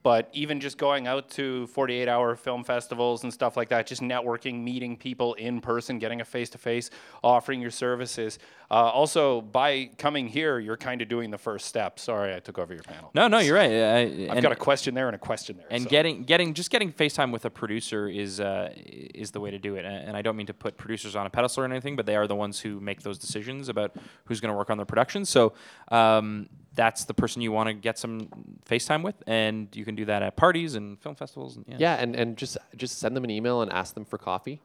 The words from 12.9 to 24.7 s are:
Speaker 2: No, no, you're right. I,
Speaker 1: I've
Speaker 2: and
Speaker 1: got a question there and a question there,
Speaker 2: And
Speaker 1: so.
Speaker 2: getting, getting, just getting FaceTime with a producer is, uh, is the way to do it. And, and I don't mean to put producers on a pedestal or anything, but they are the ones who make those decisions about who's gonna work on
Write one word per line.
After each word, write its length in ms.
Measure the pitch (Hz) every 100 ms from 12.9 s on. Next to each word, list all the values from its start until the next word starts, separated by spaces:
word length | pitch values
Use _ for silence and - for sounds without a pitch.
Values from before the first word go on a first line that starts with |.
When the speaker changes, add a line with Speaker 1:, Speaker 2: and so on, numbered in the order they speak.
| 78 -
Speaker 2:
No, 140 | - 226
no, 120 | 226
you're 160 | 151
right. 140 | 175 160
I, 280 | 110 110 117
Speaker 1:
I've 300 | 117 76 95
Speaker 2:
and 120 | 123
Speaker 1:
got 120 | 139
a 20 |
question 380 | 120 - 139 -
there 140 | 127 131
and 80 |
a 40 | 101
question 380 | - 113 - 92
there, 100 | -
Speaker 2:
And 140 | 120
Speaker 1:
so. 60 | 123
Speaker 2:
getting, 340 | 143 160 120
getting, 300 | 123 170 170
just 160 | 151 175
getting 240 | 269 196
FaceTime 400 | - 151 - 131
with 100 | 117
a 60 | 117
producer 580 | - 110 110 - 107 104
is, 320 | 98 101 95
uh, 320 | 98 98 92 -
is 540 | - 52 69 - 104
the 100 | 107
way 100 | 101
to 80 | 98
do 160 | 101
it. 80 | 98
And, 240 | 90 98 82
and 60 |
I 60 | 104
don't 160 | 110 107
mean 100 | 104
to 60 |
put 240 | - 110 -
producers 400 | 107 110 107 101
on 80 |
a 40 | 98
pedestal 340 | 120 123 -
or 20 |
anything, 320 | 127 127 135 139
but 80 |
they 100 | 104
are 100 | 104 104
the 80 | 101
ones 240 | 104 101
who 180 | 110 101
make 220 | 101 98
those 160 | 101 98
decisions 500 | - 107 107 135 131
about 300 | 110 104 - - -
who's 140 | - 113
gonna 160 | 113
work 140 | 104
on 80 | 101